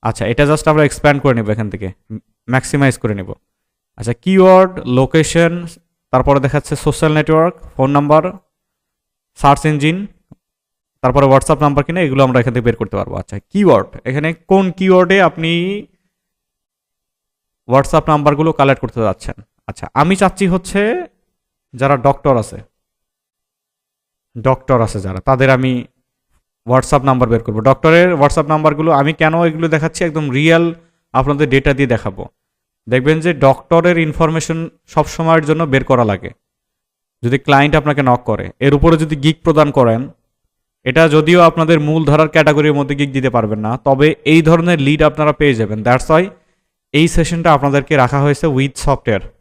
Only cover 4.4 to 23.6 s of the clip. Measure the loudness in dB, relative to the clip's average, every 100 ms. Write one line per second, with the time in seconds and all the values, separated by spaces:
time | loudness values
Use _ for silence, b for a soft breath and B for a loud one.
4.4 | 6 6 4 -2 -2 0 2 0 0 0
5.4 | 0 -2 -12 -18 _ _ _ -2 2 0
6.4 | 0 -4 -6 -6 -4 -2 0 0 0 0
7.4 | 0 -4 -18 -4 0 0 2 2 0 -10
8.4 | _ _ _ _ _ _ _ _ _ _
9.4 | 0 2 0 -2 -2 -4 -10 _ _ -20
10.4 | _ _ _ _ _ _ -2 2 4 2
11.4 | 2 0 0 0 -4 -2 -2 2 2 2
12.4 | -2 -2 -2 -4 -6 -6 -8 -10 -10 -14
13.4 | _ 0 2 2 0 -10 -8 -6 -6 -8
14.4 | _ 0 0 -2 2 4 4 2 2 0
15.4 | -4 -4 -4 -8 -14 _ _ _ _ _
16.4 | _ _ _ _ _ _ _ _ _ _
17.4 | _ _ -2 0 0 -2 0 0 0 0
18.4 | -2 0 0 0 -4 -4 -4 -4 -10 -14
19.4 | _ _ -18 -16 -8 -2 0 2 0 0
20.4 | -2 -2 -4 -4 -2 -4 -8 _ _ _
21.4 | _ _ _ -4 -2 0 0 -2 0 -2
22.4 | -2 -14 -20 _ _ _ _ _ _ _
23.4 | _ _